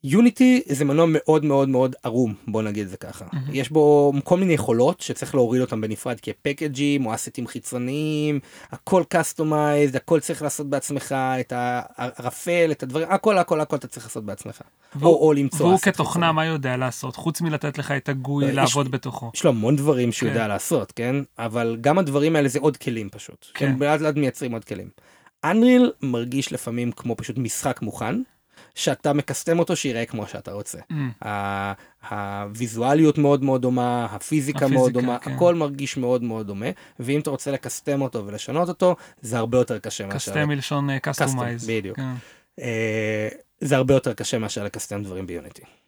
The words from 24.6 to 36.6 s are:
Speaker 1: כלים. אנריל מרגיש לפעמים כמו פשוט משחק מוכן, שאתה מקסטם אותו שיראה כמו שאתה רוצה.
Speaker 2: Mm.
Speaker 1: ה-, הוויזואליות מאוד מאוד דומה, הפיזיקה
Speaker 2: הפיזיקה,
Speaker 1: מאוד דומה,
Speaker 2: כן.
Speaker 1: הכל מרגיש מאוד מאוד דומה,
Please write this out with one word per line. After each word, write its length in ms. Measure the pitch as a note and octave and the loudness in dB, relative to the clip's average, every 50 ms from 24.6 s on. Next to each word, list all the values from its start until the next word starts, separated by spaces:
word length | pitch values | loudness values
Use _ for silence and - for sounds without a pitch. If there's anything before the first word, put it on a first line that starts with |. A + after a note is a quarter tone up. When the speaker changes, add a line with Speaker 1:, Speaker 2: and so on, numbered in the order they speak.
| G#2 | -8
Speaker 1:
כלים. 240 | - G#2 F#2+ F#2 F2+ _ _ _ _ _ _ _ _ _ _ - | -10 -10 -10 -10 -14 _ _ _ _ _ _ _ _ _ _ -2
אנריל 460 | D3+ F#3 A3 A#3 B3 B3+ B3 B3 A#3+ - _ | 0 4 6 6 8 8 8 6 4 2 _
מרגיש 500 | - C3+ B2 A#2 A#2+ B2 B2 C#3 C3 - | -4 -2 -2 -2 -4 -2 -4 -4 -4 -4
לפעמים 400 | - B2+ - B2 A#2 A#2+ A#2+ A#2+ | -6 -8 -8 -6 -4 -4 -4 -4
כמו 240 | A2 - - A#2+ A2+ | -4 -6 -6 -6 -6
פשוט 220 | - - - B2 C3+ | -6 -6 -8 -6 -4
משחק 440 | B2+ A2 - - - C#3+ B2 - | -4 -4 -4 -4 -4 -4 -4 -4
מוכן, 400 | A#2+ G#2+ - - A2+ A2+ F3+ A#3 C4 _ _ _ _ _ _ - - _ _ | -6 -8 -6 -6 -6 -4 -4 -4 -6 _ _ _ _ _ _ -20 -20 _ _
שאתה 380 | - - E3+ E3 - - D3+ | -2 -2 -2 -2 0 0 0
מקסטם 460 | C#3+ D3 C#3 - C3+ - - - E3 E3+ | 0 0 0 -2 -6 -6 -2 0 2 2
אותו 180 | E3+ - F3+ | 2 0 -2
שיראה 300 | D3 - C#3+ A#2+ A#2 A#2 | -2 -2 -4 -4 -4 -6
כמו 200 | - - A2+ G#2 | -6 -6 -8 -8
שאתה 260 | - - - - - | -8 -10 -12 -12 -10
רוצה. 260 | F#2+ G2+ G#2 - - D#2+ - _ | -12 -10 -10 -12 -14 -16 -14 _
Speaker 2:
Mm. 20 | D#3+ D3+ C#3 B2+ A2 _ - | -8 -6 -6 -6 -8 _ -10
Speaker 1:
ה-, 460 | A2 G#2 G2+ G2+ G2+ G2+ G2 G2 G2+ G2 - - _ _ _ - - | -8 -6 -4 -4 -4 -4 -4 -4 -6 -8 -10 -14 _ _ _ -14 -10
הוויזואליות 1080 | G#2 G#2 G2+ G2 G2+ G2+ G#2 G#2 G#2 A2+ B2+ A2+ A2 A2+ A#2+ C3 C#3+ D#3 D#3+ D3+ C#3+ D#3 | -8 -8 -6 -6 -8 -8 -8 -10 -8 -8 -8 -6 -4 -2 0 2 4 6 6 6 6 4
מאוד 240 | D3 C#3+ C#3+ C3+ C3 | 4 4 4 4 2
מאוד 180 | C3+ C3 B2+ | 0 0 2
דומה, 420 | B2 B2+ B2+ B2+ B2 B2 B2 A#2+ A#2+ G2+ | 2 0 0 2 0 0 0 -2 -4 -4
הפיזיקה 480 | G2 G2+ - - D3+ D3+ C3+ C#3 C#3+ C#3+ | -8 -10 -6 -2 -2 -2 -2 -2 -2 0
Speaker 2:
הפיזיקה, 200 | C#3 C3+ C3+ C3 | 2 4 4 4
Speaker 1:
מאוד 120 | B2+ B2+ | 4 4
דומה, 260 | A#2+ B2 B2 B2+ B2 A#2+ | 2 0 0 0 -2 -4
Speaker 2:
כן. 140 | - C#3+ | -6 -6
Speaker 1:
הכל 220 | C3+ C3 E3+ F3 E3+ | -2 4 4 4 4
מרגיש 420 | E3+ D#3 C#3+ C#3+ C#3 C#3 C3 - | 4 0 -2 -4 -6 -8 -6 -4
מאוד 260 | C#3 B2+ B2 B2+ B2 | -4 0 0 0 0
מאוד 240 | A#2+ A#2+ A2+ A2 A2 | 0 -2 -4 -6 -6
דומה, 200 | G2+ G2+ G2 | -8 -8 -6